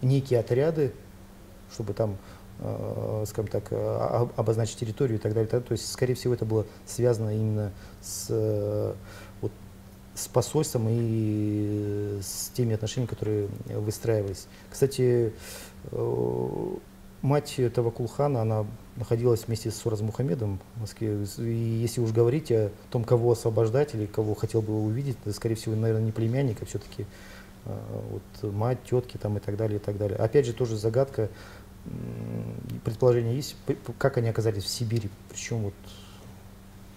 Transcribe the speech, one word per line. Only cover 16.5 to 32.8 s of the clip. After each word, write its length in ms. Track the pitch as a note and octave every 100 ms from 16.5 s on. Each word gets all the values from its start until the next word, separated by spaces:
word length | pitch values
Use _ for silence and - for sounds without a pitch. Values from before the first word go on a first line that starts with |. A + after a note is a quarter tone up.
| - A1 G1+ - - - -
мать 380 | B2+ D3 C#3+ - A#2+
Тавакул 340 | A#2+ A#2 - A#2+
Хана, 340 | - D3 B2+
она 240 | A2 G#2+ G#2+ - - -
находилась 500 | A2+ A#2 B2 A2 -
вместе 240 | A2+ A2+
с 160 | - A#2+
Ораз 140 | G#2+
Мухаммедом 580 | A2 - C3+ D#3 G#2+ G2 - A2+
в 40 |
Москве. 440 | G#2+ - A2 G#2 G2+ -
И 400 | A#2 A#2 A2+ A2+
если 180 | A#2 -
уж 120 | A2+
говорить 380 | A2+ A#2 D#3 -
о 200 | A2+ G#2 - -
том, 140 | B2
кого 280 | A2 B2 A#2+
освобождать 640 | A#2 A#2 A2+ A2+ A#2+ D3
или 120 | A2 G#2
кого 280 | - G#2+
хотел 280 | G#2 A2+ A2+
бы 220 | G#2+ G#2+
увидеть, 320 | G#2+ A2+ C#3+ A2+
это, 120 | G#2+
скорее 200 | G2+ A#2
всего, 200 | A2+ -
наверное, 300 | A2 A2+ A2
не 80 | A2
племянник, 500 | A2 A2+ B2+ C3+ G#2
а 40 | -
всё-таки, 400 | G2 - - G2+ - - - - - -
э, 120 | G#2 G#2+ A2 G#2+
вот, 420 | G2+ - - G#2+
мать, 260 | G2+ A2+ B2+ -
тётки 280 | B2 B2 -
там 180 | G#2+ G2+
и 40 |
так 160 | - G2+
далее, 220 | A2 G#2
и 40 |
так 140 | - G2+
далее. 180 | G#2 G2+
Опять 300 | A2+ D3 A#2+
же, 60 |
тоже 240 | A#2 A#2+ A2
загадка, 520 | A2 A#2+ C3+ - G#2 - - - - - -
м, 960 | - A#1+ A#1 A1+ A1+ - A2+ B2+ A#2+